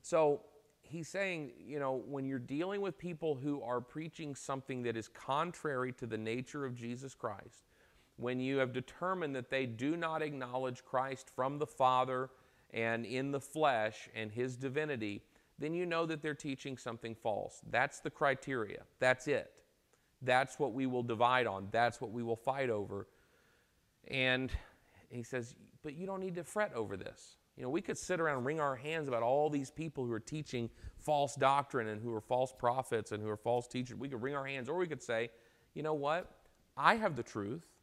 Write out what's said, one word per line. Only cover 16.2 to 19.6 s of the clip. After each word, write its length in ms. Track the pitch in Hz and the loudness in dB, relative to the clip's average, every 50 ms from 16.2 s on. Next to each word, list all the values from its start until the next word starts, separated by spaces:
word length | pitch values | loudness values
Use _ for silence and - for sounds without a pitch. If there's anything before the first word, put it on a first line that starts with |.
they're 120 | - 156 151 | -2 -4 -4
teaching 440 | - - 151 135 135 - 143 131 123 | -4 -4 -6 -6 -4 -6 -10 -10 -6
something 380 | - 123 113 110 - 113 113 | -6 -8 -8 -6 -6 -8 -8
false. 460 | - - 117 104 101 - - - - - 113 | -4 -2 -2 -2 -2 -2 -6 -10 -14 -14 0
That's 320 | 110 117 131 143 - - | 2 2 2 2 0 -6
the 80 | - 151 | -8 -8
criteria. 720 | - - 156 139 135 131 - - 135 123 110 98 98 - - - _ _ | -2 2 2 2 2 2 -2 -4 -2 -2 -2 -4 -6 -10 -12 -16 _ _
That's 280 | 127 127 127 - - 147 | 6 6 6 4 4 0
it. 240 | 139 113 - - - - | 2 2 0 -4 -14 -20